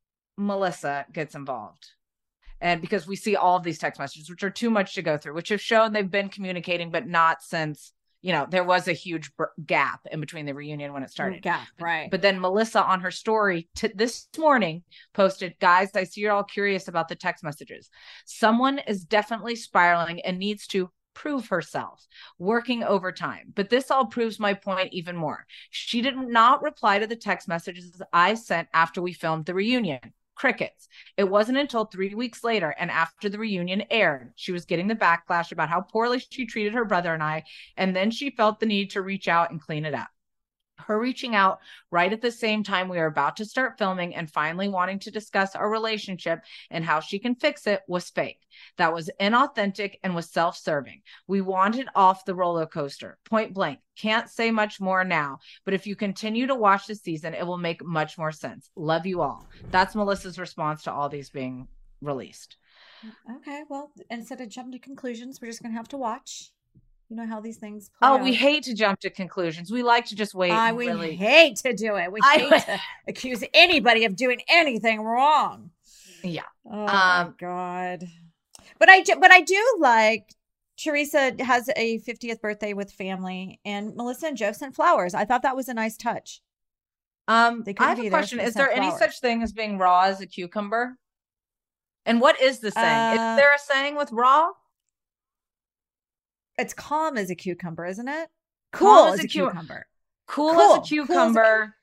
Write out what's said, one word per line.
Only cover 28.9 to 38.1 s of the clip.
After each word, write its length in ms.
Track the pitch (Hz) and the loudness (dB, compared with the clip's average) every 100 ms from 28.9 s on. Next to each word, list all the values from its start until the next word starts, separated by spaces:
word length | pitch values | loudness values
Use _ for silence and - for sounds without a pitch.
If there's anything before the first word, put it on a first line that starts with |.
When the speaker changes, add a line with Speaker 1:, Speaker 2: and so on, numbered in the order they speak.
| - | 0
Speaker 1:
we 100 | 180 | -8
filmed 360 | 170 165 160 156 | -4 -4 -2 -4
the 60 | |
reunion." 600 | 180 214 247 196 131 - _ _ - | -2 0 0 -2 -6 -12 _ _ -4
Crickets. 520 | 269 - - _ - - - - | -2 -2 -6 _ -20 -20 -12 -2
It 100 | 196 | 2
wasn't 300 | 202 220 262 | 2 2 0
until 260 | 285 233 214 | -2 -2 -4
three 300 | 180 190 208 | -4 -6 -6
weeks 280 | 247 - | -8 -6
later 300 | 233 220 160 - | -2 -2 -2 -4
and 100 | 170 | -4
after 400 | 135 165 - 208 | -2 -2 -4 -8
the 80 | 208 | -6
reunion 460 | 220 190 175 190 - | -6 -4 -4 -4 -2
aired, 420 | 226 180 139 - - | 2 2 0 -8 -16
she 160 | - | -10
was 140 | 175 - | -8 -4
getting 220 | 170 190 | -4 -2
the 80 | 220 | 0
backlash 560 | 185 170 - 175 165 | 2 2 0 -4 -4
about 180 | 170 156 | -4 -2
how 120 | 170 | -4
poorly 360 | 190 220 233 254 - | -4 -2 -2 -2 -6
she 200 | - 240 | -12 -10
treated 260 | 233 208 | -4 -4
her 120 | 233 220 | -2 -2
brother 280 | 185 175 | -2 -2
and 80 | 160 | -4
I, 220 | 151 156 - - - - | -4 -6 -10 -20 -14 -4
and 180 | 190 185 | -2 0
then 140 | |
she 220 | 208 | -2